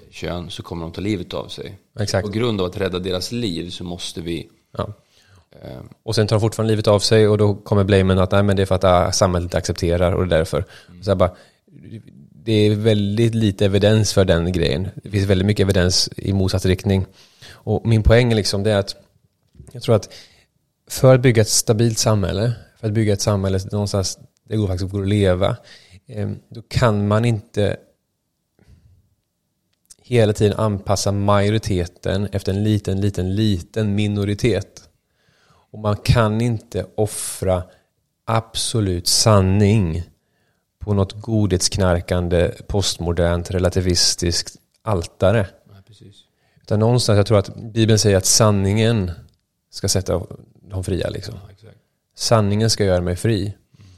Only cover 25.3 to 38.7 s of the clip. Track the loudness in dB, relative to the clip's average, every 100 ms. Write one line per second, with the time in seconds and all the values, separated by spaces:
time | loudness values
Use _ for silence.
25.3 | 2 0 -2 -10 -20 _ -20 -16 -8 -8
26.3 | -8 _ -20 -8 0 2 2 2 2 0
27.3 | -2 -6 -4 -2 -4 _ _ _ _ _
28.3 | _ _ _ _ -20 _ _ _ _ _
29.3 | _ _ _ _ _ _ -20 _ 2 2
30.3 | 2 0 2 -2 -2 -2 -2 -2 -2 2
31.3 | 2 2 0 -2 -4 -4 -6 -4 -4 -4
32.3 | -4 -4 -2 0 0 -2 -2 -2 -2 -2
33.3 | 0 0 -2 -4 -4 -2 0 -2 -2 -2
34.3 | 0 0 0 -4 -16 -20 _ _ _ _
35.3 | _ _ _ _ -6 -4 -2 2 2 2
36.3 | 0 -2 -2 -6 -8 -6 -4 -4 -4 -12
37.3 | -6 -2 -2 -4 _ _ _ _ _ -4
38.3 | -4 -2 -8 -4